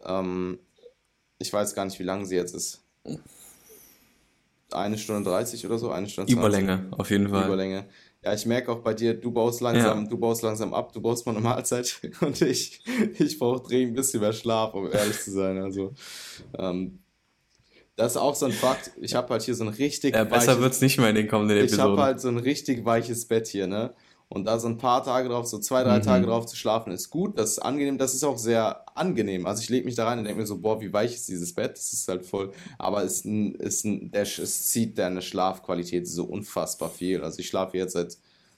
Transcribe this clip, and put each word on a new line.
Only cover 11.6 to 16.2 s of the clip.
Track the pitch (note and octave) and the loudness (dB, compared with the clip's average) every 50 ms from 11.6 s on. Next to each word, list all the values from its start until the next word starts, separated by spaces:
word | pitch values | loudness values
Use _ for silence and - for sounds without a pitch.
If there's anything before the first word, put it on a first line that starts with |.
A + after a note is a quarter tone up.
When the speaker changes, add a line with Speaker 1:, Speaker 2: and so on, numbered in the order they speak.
| A#2 - B2+ B2 B2 - - - - - | 0 -2 -2 -2 -2 -4 -6 -8 -10 -12
Speaker 1:
<laughs> | - - | -4 -2
und | F3+ D3 B2+ - | -2 -2 2 2
ich, | G#3 C#3 - - - - - - - A#3 B3+ B3+ G#3+ A3+ - - | 2 2 2 0 -2 -6 -10 -14 -10 -4 0 0 0 0 2 0
ich | D#3+ D3 - - | 0 0 0 0
brauch | C3 A#2+ B2 B2+ | 0 0 0 0
dringend | B2 - A#2 B2+ B2+ B2 A2+ | -2 0 2 2 2 2 0
ein | |
bisschen | B2+ C3 C3 - A#2 | -2 -2 0 0 0
mehr | G#2 G#2 A2 | 0 0 0
Schlaf, | G#2+ - A2+ A2+ A2 A2 A2 - | 0 0 0 0 2 0 0 -2
um | G2 F#2+ E2+ | -4 -4 -2
ehrlich | - G#2 G#2 G#2 G#2 - | 0 0 2 0 0 -4
zu | - - G2 | -6 -4 -2
sein. | G2 G2 F#2+ F#2+ F#2+ | -2 0 0 0 -2
Also, | F#2+ G2 G2 G2 F#2+ G2 C#3 - - - - - | -4 -4 -4 -4 -4 -6 -6 -12 -18 -16 -16 -16